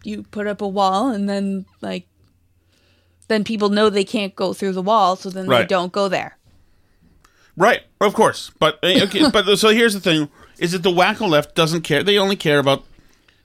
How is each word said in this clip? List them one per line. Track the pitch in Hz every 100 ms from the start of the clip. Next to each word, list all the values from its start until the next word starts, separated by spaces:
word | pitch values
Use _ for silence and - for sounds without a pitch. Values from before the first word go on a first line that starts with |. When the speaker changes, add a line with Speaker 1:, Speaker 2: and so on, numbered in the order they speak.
Speaker 1:
you | - 208
put | 208 214 208
up | 196
a | 208
wall | 190 190 190 262
and | 202 202
then, | 202 196 196 190 -
like, | 101 92 - _ _ _ _ _ _ _ _ _ _ _ -
then | 220
people | 196 226 208
know | 202 214
they | 202
can't | 196 233 196 -
go | 190
through | 196 196
the | 185
wall, | 185 220 185 185
so | 196
then | 185 185
they | 120
Speaker 2:
Right. | 113
Speaker 1:
don't | 190 180
go | 202 196
there. | 160 - _ _ _ _ _ _ _ _ _ _ _ _ -
Speaker 2:
Right, | 180 185 - -
of | 208
course. | 208 190 - - -
But, | 156 -
uh, | 170 190 190
okay, | 202 294
Speaker 1:
<laughs> |
Speaker 2:
but | 214 190 202
so | 214
here's | 220 233
the | 202
thing, | 180 156 147 _ - -
is | 175
that | 185
the | 185
wacko | 175 180 214 214
left | 147 147 -
doesn't | 160 170
care. | 165 151
They | 180 202
only | 196 202
care | 165 147
about | 135 139 - _ _ _ _ _